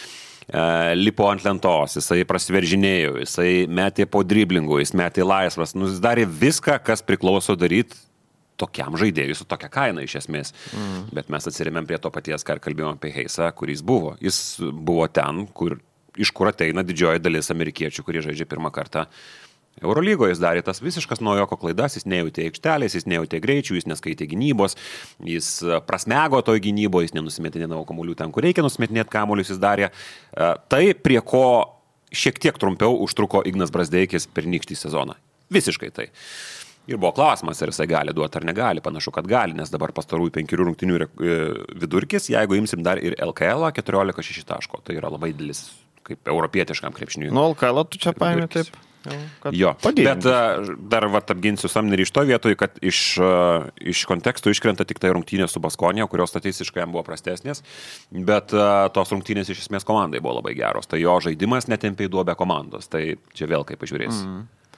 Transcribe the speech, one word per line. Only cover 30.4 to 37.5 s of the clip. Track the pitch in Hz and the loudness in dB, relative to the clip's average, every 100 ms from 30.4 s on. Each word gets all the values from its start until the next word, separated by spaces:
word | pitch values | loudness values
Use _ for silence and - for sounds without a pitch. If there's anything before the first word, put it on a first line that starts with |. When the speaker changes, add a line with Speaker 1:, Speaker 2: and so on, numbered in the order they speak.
| 82 82 - | 2 0 0
Speaker 1:
tai, | 131 190 - | 4 4 4
prie | 156 123 | 4 4
ko | - 131 127 120 - - _ _ _ | 4 4 6 6 2 -4 _ _ _
šiek | - 135 - | -2 0 2
tiek | 156 - | 0 2
trumpiau | 98 90 107 123 | -2 2 4 4
užtruko | 101 - 104 98 95 | 0 0 2 2 2
Ignas | 95 85 | 0 -2
Brazdeikis | 85 82 87 90 85 - | 0 0 2 2 0 -4
pernykštį | - 80 90 - 76 | -4 -2 -4 -4 -10
sezoną. | 76 76 69 - _ _ _ | -4 -4 -4 -8 _ _ _
Visiškai | 185 190 - - | 0 0 -4 -6
tai. | - - - - - - - - - - | -10 -12 -14 -20 -16 -16 -16 -20 -20 -8
Ir | 117 | 0
buvo | 90 127 | 0 4
klausimas, | 151 113 80 | 4 2 -2